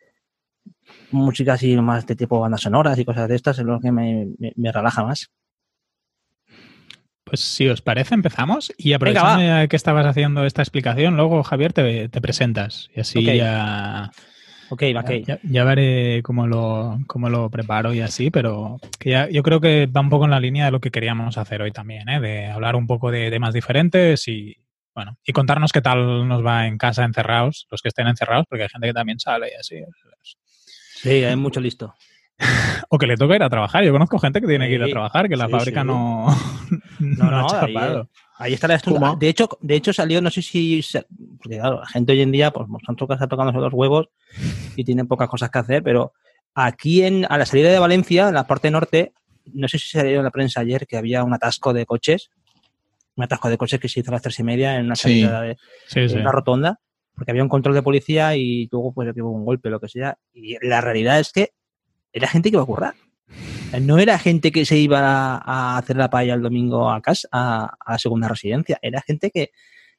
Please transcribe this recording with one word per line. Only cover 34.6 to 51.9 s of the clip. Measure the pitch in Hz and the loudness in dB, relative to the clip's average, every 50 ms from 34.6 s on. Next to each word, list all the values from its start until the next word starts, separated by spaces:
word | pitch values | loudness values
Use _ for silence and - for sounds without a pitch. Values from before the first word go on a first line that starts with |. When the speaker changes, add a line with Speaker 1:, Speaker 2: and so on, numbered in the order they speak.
| 131 123 | 2 0
Speaker 2:
que | 127 | 0
ir | - - | 0 0
a | |
Speaker 1:
Sí, | 143 139 | -2 -2
Speaker 2:
trabajar, | 120 107 107 - 151 196 208 | -2 -4 -2 0 0 0 2
que | 160 | 0
la | 127 120 | -2 -2
Speaker 1:
sí, | 113 120 | 0 0
Speaker 2:
fábrica | 117 120 127 120 147 | 0 0 0 -2 -2
Speaker 1:
sí. | 135 | -2
Speaker 2:
no, | 131 131 123 120 120 117 113 113 | 0 0 -2 -2 -2 -2 0 2
<laughs> | 135 143 127 - - 135 - - - 180 165 - - - - | 2 2 2 0 -6 -8 -10 -6 -4 -6 -6 -6 -14 -8 -6
Speaker 1:
No, | 156 143 143 - - 165 | -2 -2 0 2 2 2
Speaker 2:
no | 139 131 | 2 2
ha | |
Speaker 1:
no, | 131 147 190 202 | 2 0 0 0
ahí, | 165 131 110 | 0 0 0
Speaker 2:
chapado. | 113 113 139 156 131 113 - _ _ _ _ _ | -2 -2 -2 -2 -4 -6 -8 _ _ _ _ _
Speaker 1:
ahí | _ 120 123 131 | _ -4 -4 -4
está | - - 160 | 0 2 2
la | 170 | 2
estufa. | 156 - 185 160 143 | 2 4 2 2 4
Speaker 3:
¿Cómo? | 143 139 160 | 4 2 2
Speaker 1:
De | 160 151 156 | 2 2 2
hecho, | 160 - - - - - | 4 2 0 0 0 -8
de | - 147 147 | -2 0 0
hecho | 151 - - 190 | 2 2 0 0
salió, | - 170 160 160 175 | 0 0 0 2 2
no | 175 170 | 2 0
sé | - 190 170 | -2 -2 -6
si... | - - 175 165 165 160 160 147 | -2 -2 0 0 2 0 0 -2
Se, | - - - - - 180 - - - - 131 | -4 -6 -6 -6 -6 -16 -20 -20 -20 -20 -20
porque | - 120 113 107 | -14 -12 -10 -4
claro, | 113 135 127 - | -2 -2 -2 -2
la | - | -6
gente | - - 123 120 117 135 | -6 -2 -2 2 2 4
hoy | 135 | 4
en | 139 135 | 4 2
día, | 135 139 147 151 147 | 4 2 2 2 0
pues, | - 117 104 110 110 - | -2 -8 -8 -10 -12 -8
son | - 120 | -10 -6
tocas, | - 135 127 135 | -6 -4 -4 -4
está | 127 135 | -4 -2
tocándose | 127 143 131 131 135 123 127 | -4 -2 -2 -2 -2 -2 -2
los | 135 127 131 | -2 -2 0
huevos | 123 131 135 143 156 160 - _ _ _ _ - - - - - - - - - | 0 2 4 4 2 0 -2 _ _ _ _ -14 -8 -8 -6 -6 -8 -12 -12 -8
y | - 127 | -8 -4
tienen | 127 123 127 127 123 | -2 -2 -2 0 -2
pocas | 127 123 127 - | 0 -2 -2 -4
cosas | - 120 127 117 | -2 -6 -6 -4
que | - 131 | -2 -4
hacer, | 113 110 131 147 170 | -2 0 -2 -2 0
pero | 147 123 120 120 - - _ _ _ _ _ _ _ _ | 2 2 2 0 0 -6 _ _ _ _ _ _ _ _
aquí | 139 131 123 117 - - - 165 185 185 | 0 0 0 0 -2 -2 2 4 4 4
en, | 190 190 190 180 - | 4 2 0 0 0
a | 143 147 | 0 0
la | 131 | 0
salida | - - 135 151 170 | 2 2 4 6 6
de | 185 190 | 6 6
Valencia, | 175 170 180 185 185 - 170 175 196 208 | 6 4 4 2 2 2 2 4 4 4
en | 180 | 2
la | 143 131 | 0 0
parte | - 143 135 - 156 | 0 -2 0 0 0
norte, | 151 160 165 - - 160 175 - - _ _ _ _ _ _ - - | 2 2 0 2 0 0 0 0 -4 _ _ _ _ _ _ -16 -8
no | 147 139 | -6 -6
sé | 127 - 151 | -4 -4 -6
si | - - | -8 -4
salió | - 156 139 135 135 139 | -2 0 0 2 2 0
en | 139 | 0
la | 135 | -2
prensa | - 139 135 131 120 127 | -2 -2 -2 -2 -2 -2
ayer | 120 117 123 135 - | -2 -2 -2 -4 -4
que | - - 113 | -6 -8 -6
había | 110 113 123 123 123 | -4 -2 -2 0 0
un | 123 123 | 0 0
atasco | 120 - 117 113 - - 139 123 | 0 0 -2 -4 -2 -2 -2 -2
de | 120 117 | -2 -2
coches, | - | -2